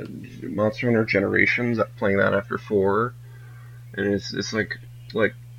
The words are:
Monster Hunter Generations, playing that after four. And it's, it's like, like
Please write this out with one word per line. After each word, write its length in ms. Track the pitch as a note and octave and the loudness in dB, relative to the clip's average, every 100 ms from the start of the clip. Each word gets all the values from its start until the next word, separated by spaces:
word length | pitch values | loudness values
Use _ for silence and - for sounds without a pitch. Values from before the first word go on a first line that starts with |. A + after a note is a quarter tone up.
| - - - - | -10 -12 -14 -12
Monster 440 | - - G#2+ - B2 | -6 0 0 2 2
Hunter 160 | A#2 | 4
Generations, 760 | A2 G2 G2+ G2 G2 - A#2+ A2+ G#2 - | 4 2 4 4 4 2 0 0 -2 0
playing 200 | G#2 G2 | 0 4
that 160 | G2+ | 4
after 240 | G2 - - | 2 0 -4
four. 560 | - G#2 F#2+ G2+ A#2+ - - - - - - - - | 0 2 4 4 0 -4 -16 -18 -18 -18 -18 -18 -10
And 200 | - G2+ | -2 0
it's, 180 | G2+ - | 0 -2
it's 180 | - G2 | -6 -2
like, 260 | A2 G#2 - - - - | -2 -2 -6 -12 -18 -6
like 220 | G#2+ G#2 - - | 0 0 0 -14